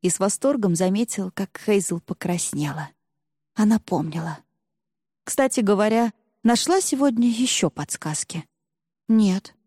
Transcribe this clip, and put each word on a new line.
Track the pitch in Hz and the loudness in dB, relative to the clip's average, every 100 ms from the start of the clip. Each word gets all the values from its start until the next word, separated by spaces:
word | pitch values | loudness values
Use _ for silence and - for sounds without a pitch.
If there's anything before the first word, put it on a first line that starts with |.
и | 185 | -2
с | - | 0
восторгом | 190 - 269 285 202 | -2 0 0 0 0
заметил, | 165 185 202 233 - 185 | 0 0 0 -2 -4 -8
как | - 196 - | -6 -8 -6
Хейзел | - 202 175 170 | 0 0 0 -6
покраснела. | - 180 170 175 - - 147 147 147 _ _ _ _ _ _ | -8 -6 -4 -2 -4 -4 -4 -4 -10 _ _ _ _ _ _
Она | - 214 220 | 0 2 2
помнила. | - 170 156 160 165 156 _ _ _ _ _ _ _ _ | 0 -4 -2 -6 -8 -12 _ _ _ _ _ _ _ _
«Кстати | - - 269 - | -8 0 0 2
говоря, | 202 202 214 220 233 - _ _ | 2 2 2 2 0 -4 _ _
нашла | 226 240 - 381 | 2 2 2 0
сегодня | 370 262 285 233 240 | 0 0 0 2 0
еще | 226 254 - 165 | 0 -2 0 -2
подсказки?» | - 147 - 156 151 - 165 - _ _ _ _ _ - | -2 -10 -8 -6 -6 -6 -10 -12 _ _ _ _ _ 0
«Нет». | 220 208 185 - _ | 4 4 0 -6 _